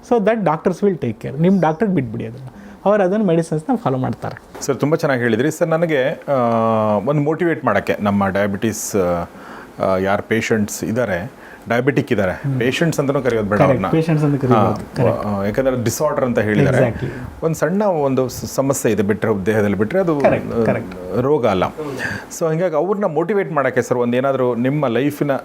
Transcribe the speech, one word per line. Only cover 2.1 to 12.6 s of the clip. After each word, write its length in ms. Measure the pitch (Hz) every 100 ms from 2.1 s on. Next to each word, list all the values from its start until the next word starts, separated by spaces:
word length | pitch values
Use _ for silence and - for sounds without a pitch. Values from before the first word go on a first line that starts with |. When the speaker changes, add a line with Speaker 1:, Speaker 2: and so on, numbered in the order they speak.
| 110 110
Speaker 1:
ಅದನ್ನು, 280 | 120 - - - - 196
ಅವ್ರು 180 | 208
ಅದನ್ನು 220 | 185 208 202
ಮೆಡಿಸಿನ್ಸ್ನ 500 | 165 165 156 160 240
ಫಾಲೋ 220 | - 131
ಮಾಡ್ತಾರೆ. 680 | 123 113 110 117 - - -
Speaker 2:
ಸರ್, 140 | 127
ತುಂಬ 160 | 139 160
ಚೆನ್ನಾಗಿ 260 | 156 127
ಹೇಳಿದ್ರಿ. 300 | 120 110 143
ಸರ್, 160 | 151 170
ನನಗೆ, 560 | 160 170 147 127 127 -
ಆ, 720 | 139 120 113 113 110 107 104
ಒಂದು 240 | 104 151
ಮೋಟಿವೇಟ್ 440 | 143 156 175 156 123
ಮಾಡೋಕ್ಕೆ 320 | 98 - -
ನಮ್ಮ 280 | 101 101 98
ಡಯಾಬಿಟಿಸ್, 680 | 95 101 98 113 104 - 104 87 87 85 - - - - -
ಆ, 160 | 95 95
ಯಾರು 260 | 95 101
ಪೇಷಂಟ್ಸ್ 600 | - 110 - 113 101 -
ಇದ್ದಾರೆ, 480 | 80 113 117 - - - - - -
ಡಯಾಬಿಟಿಕ್ 420 | 117 131 135 123
ಇದ್ದಾರೆ, 200 | 104 95
Speaker 1:
ಹ್ಮ್. 280 | 82 143
Speaker 2:
ಪೇಷಂಟ್ಸ್ 400 | 131